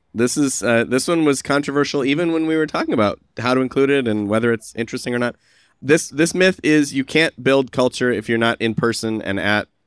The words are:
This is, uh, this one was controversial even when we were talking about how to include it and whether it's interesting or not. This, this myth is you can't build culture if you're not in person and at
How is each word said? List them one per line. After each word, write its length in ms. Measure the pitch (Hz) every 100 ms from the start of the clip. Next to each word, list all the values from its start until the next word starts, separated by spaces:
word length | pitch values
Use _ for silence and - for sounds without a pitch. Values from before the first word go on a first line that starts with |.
| _
This 220 | 104 123 151
is, 260 | 139 -
uh, 220 | 101 117
this 240 | 107 127 -
one 160 | 170
was 180 | 151 135
controversial 640 | - 143 143 143 139 143
even 280 | 131 143 170
when 140 | 165 160
we 100 | 160
were 100 | 156
talking 280 | 165 320
about 240 | 151 104 - _ -
how 160 | 117
to 60 | 127
include 300 | 127 135 135
it 160 | 139 120
and 220 | 107 101
whether 240 | 110 117
it's 220 | 113 - -
interesting 380 | 117 131 131
or 40 | 120
not. 160 | 120 - _ _ _ _
This, 260 | 131 165 -
this 260 | 139 170
myth 260 | - 185 180
is 320 | - 151 143
you 100 | 135
can't 380 | 131 156 165 -
build 300 | 127 135 131
culture 380 | - 127 - 123
if 180 | 113 107
you're 100 | 117
not 220 | 117 -
in 140 | 113
person 460 | 110 117 110 113 110
and 180 | - 98
at 280 | 95 104 - _